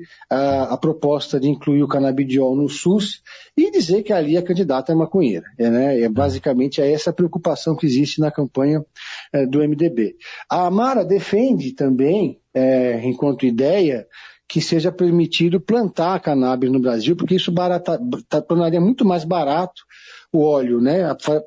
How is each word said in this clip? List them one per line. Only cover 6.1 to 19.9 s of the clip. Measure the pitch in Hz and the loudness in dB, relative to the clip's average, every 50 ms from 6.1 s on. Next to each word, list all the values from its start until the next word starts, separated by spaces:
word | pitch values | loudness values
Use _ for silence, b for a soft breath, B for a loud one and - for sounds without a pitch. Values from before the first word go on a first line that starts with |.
| 107 123 143 139 131 131 - 147 127 123 131 139 - 160 | 0 0 0 0 -2 -2 -2 -2 0 0 0 -2 0 0
essa | 139 139 147 151 - 175 | 0 0 0 0 -2 -2
a | |
preocupação | 165 - 180 165 - 175 - 175 143 - - 165 156 | 0 0 0 -2 -2 -2 -4 -4 -4 -2 -2 -4 -2
que | - 170 | 0 0
existe | 147 123 135 147 139 - 151 | 0 2 0 0 0 -2 -2
na | 156 151 | -2 -2
campanha, | - 156 143 - - 131 135 147 156 151 151 _ _ B B B B B B B | -2 -4 -6 -4 -2 -2 0 0 0 -2 -4 _ _ B B B B B B B
é, | B 143 135 | B -2 0
do | 127 135 147 | 0 0 0
M | 151 151 147 | 0 0 0
D | 143 170 165 | 0 0 0
B. | 117 117 107 92 - B B B B B B B | 0 0 -2 -2 -4 B B B B B B B
A | 147 175 180 | -2 -2 0
Amara | 180 190 208 247 262 269 226 175 | 0 0 0 0 0 0 0 0
defende | 160 196 190 - - 196 214 254 269 226 160 139 127 | 0 0 -2 0 0 0 2 2 2 2 0 -2 -6
também, | - - 143 135 131 123 135 151 185 214 180 135 - _ _ _ - | -4 -2 0 0 2 2 2 2 2 2 0 -2 -4 _ _ _ -2
é, | 131 131 131 131 131 127 123 117 113 120 | 0 2 2 2 2 2 0 -2 -2 -2
enquanto | 127 120 - 143 143 127 - 131 | -4 -2 -2 -2 -2 0 0 0
ideia, | 123 117 117 135 147 185 208 180 147 127 110 - B B B B B B B B - | 0 2 2 0 2 2 2 2 2 0 -2 -6 B B B B B B B B -6
que | - 160 | -4 -4
seja | - - 170 165 151 180 | -2 0 0 0 0 0
permitido | 170 - 180 175 170 175 160 160 - - 170 170 175 185 | 0 0 0 2 2 2 2 0 0 0 0 2 0 0
plantar | - - 226 247 220 175 - - 165 175 190 180 | 0 0 0 0 0 -2 -2 -2 -2 0 -2 -2
cannabis | - 160 143 135 127 127 131 127 131 127 | -2 0 0 2 2 0 0 0 0 0
no | 131 131 | 0 2
Brasil, | 123 127 117 113 107 143 175 | 0 0 0 0 0 0 0
porque | 160 160 156 185 | 0 0 0 0
isso | 180 - 196 | 0 0 0
barata-, | 170 180 180 180 180 175 175 180 165 117 123 123 135 - - - | -2 0 0 0 0 -2 -2 -4 -4 -4 -4 -6 -6 -8 -6 -4
tá, | 156 151 | -4 -4
tornaria | - - 170 170 170 165 165 175 | -2 0 0 2 2 2 2 2
muito | 170 214 254 - 240 | 2 2 2 2 2
mais | 190 175 170 156 | 2 2 0 -2
barato | 165 185 170 147 139 147 170 185 180 - - - B | -2 -2 -2 0 0 0 -2 -2 -4 -8 -16 -20 B